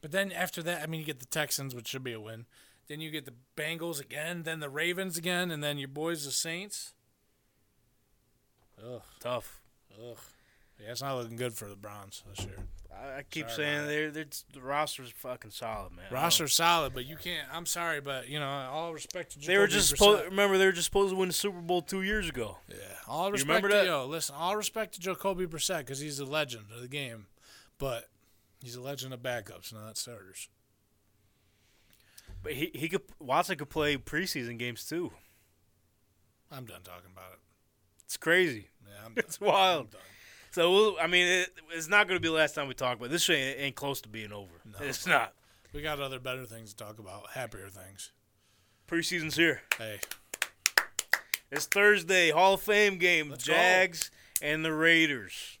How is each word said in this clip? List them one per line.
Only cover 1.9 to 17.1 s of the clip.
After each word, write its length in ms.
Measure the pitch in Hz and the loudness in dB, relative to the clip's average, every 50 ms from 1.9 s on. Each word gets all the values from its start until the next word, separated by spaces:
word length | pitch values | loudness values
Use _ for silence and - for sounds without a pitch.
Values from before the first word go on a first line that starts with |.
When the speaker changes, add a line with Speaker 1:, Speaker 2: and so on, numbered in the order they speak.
| - 135 131 | -8 -6 -6
Speaker 1:
be 120 | 127 117 | -6 -8
a 60 | 110 | -8
win. 260 | 107 110 113 113 117 _ _ - - _ _ _ _ - | -10 -12 -12 -14 -16 _ _ -20 -20 _ _ _ _ -14
Then 120 | 147 151 | -12 -10
you 100 | 160 156 151 | -10 -8 -8
get 120 | 156 131 | -8 -10
the 80 | 131 120 120 127 _ _ | -10 -18 -20 _ _ _
Bengals 440 | - 151 156 165 165 165 170 165 139 | -6 -6 -6 -4 -6 -6 -6 -6 -6
again, 420 | 139 _ 135 147 151 165 175 175 165 | -8 _ -8 -8 -6 -6 -6 -6 -6
then 160 | 160 160 160 | -6 -6 -6
the 100 | 151 143 | -6 -6
Ravens 480 | 135 147 160 175 180 175 190 190 170 | -4 -2 0 0 0 -2 -4 -4 -4
again, 360 | 170 165 180 180 175 180 180 165 | -4 -2 -2 0 0 0 -2 -2
and 100 | 147 147 | -2 -2
then 160 | 147 147 143 | -2 -2 -4
your 100 | 135 135 | -6 -8
boys, 360 | 135 147 156 165 170 156 139 | -6 -4 -2 -2 -2 -4 -4
the 80 | 143 123 | -4 -4
Saints. 600 | - - 165 165 175 196 208 - - - - _ _ _ _ _ _ _ _ _ _ _ _ _ _ _ _ _ _ _ _ _ _ _ _ _ _ _ _ _ _ _ _ _ _ _ _ _ - 104 | -4 -4 -4 -6 -8 -8 -10 -10 -12 -12 -14 _ _ _ _ _ _ _ _ _ _ _ _ _ _ _ _ _ _ _ _ _ _ _ _ _ _ _ _ _ _ _ _ _ _ _ _ _ -20 -16
Ugh. 160 | 120 123 117 - - - _ | -14 -14 -14 -16 -18 -20 _
Speaker 2:
Tough. 400 | - 120 123 117 107 - - - _ _ _ _ _ _ - | -8 -4 -4 -4 -6 -8 -20 -20 _ _ _ _ _ _ -20
Speaker 1:
Ugh. 200 | 101 117 120 117 - - - _ _ _ _ _ _ _ _ _ _ | -20 -18 -18 -18 -18 -20 -20 _ _ _ _ _ _ _ _ _ _
Yeah, 100 | 104 107 | -14 -10
it's 100 | 123 123 | -8 -6
not 160 | 135 139 135 | -4 -4 -4
looking 200 | 127 120 117 117 | -4 -4 -6 -6
good 180 | 117 127 123 113 | -6 -6 -6 -6
for 120 | - 110 101 | -8 -12 -12
the 80 | 101 | -14
Browns 480 | 98 101 104 101 104 98 101 - - - 101 | -14 -14 -14 -14 -14 -16 -16 -18 -18 -18 -16
this 160 | 95 95 95 | -12 -10 -10
year. 120 | 95 92 92 95 - - - - - - | -10 -10 -12 -12 -12 -12 -14 -16 -18 -16
Speaker 2:
I, 260 | 98 120 139 131 139 | -14 -12 -12 -10 -12
I 40 | 139 | -12
keep 220 | - - 160 151 117 | -10 -10 -10 -8 -6
Speaker 1:
Sorry 80 | - | -4
Speaker 2:
saying 180 | - 147 147 147 147 | -2 -2 0 0 -2
Speaker 1:
about 60 | 147 | -2
it. 40 | 147 | -2
Speaker 2:
they're, 220 | 147 151 156 156 | -2 -2 -2 -4
they're, 140 | 147 156 156 135 - - - _ - | -6 -8 -10 -10 -10 -14 -14 _ -20
the 80 | 139 | -14
roster's 500 | 127 131 139 147 156 143 - - 131 120 | -6 -2 0 0 0 -2 -4 -10 -12 -14
fucking 420 | 110 - - 131 123 - - 110 - | -16 -14 -10 -10 -10 -10 -12 -14 -12
solid, 400 | - 123 113 110 104 95 92 - | -8 -6 -6 -6 -6 -8 -12 -14
man. 140 | - 92 98 | -16 -12 -6
I 20 | 117 | -4
don't 80 | 127 147 | 0 2
Speaker 1:
Roster's 320 | 170 160 - 165 139 - | 4 4 4 4 4 4
solid, 380 | - 170 170 175 165 151 135 131 | 4 6 6 6 6 4 0 -4
but 140 | 131 127 | -8 -8
you 100 | 135 | -8